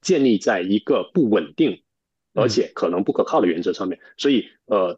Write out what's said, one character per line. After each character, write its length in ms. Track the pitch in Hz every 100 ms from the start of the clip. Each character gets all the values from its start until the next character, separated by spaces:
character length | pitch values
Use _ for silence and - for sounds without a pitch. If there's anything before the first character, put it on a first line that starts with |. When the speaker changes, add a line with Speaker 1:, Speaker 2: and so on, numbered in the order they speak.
Speaker 1:
建 200 | - 175
立 140 | 135 104
在 240 | - 104
一 160 | 90 104
个 320 | - 131 90 -
不 120 | 127
稳 260 | 104 - -
定， 260 | 156 95 _ _ _ _ _ -
Speaker 2:
嗯。 80 |
Speaker 1:
而 40 | 117
且 240 | 107 - -
可 140 | 90
能 140 | 87
不 80 | 98
可 120 | -
靠 180 | - -
的 60 | 87
原 120 | 82
则 140 | 90
上 140 | 85 92
面。 120 | 85 - _
所 140 | 143
以， 160 | 127 - _ _
呃， 300 | 104 92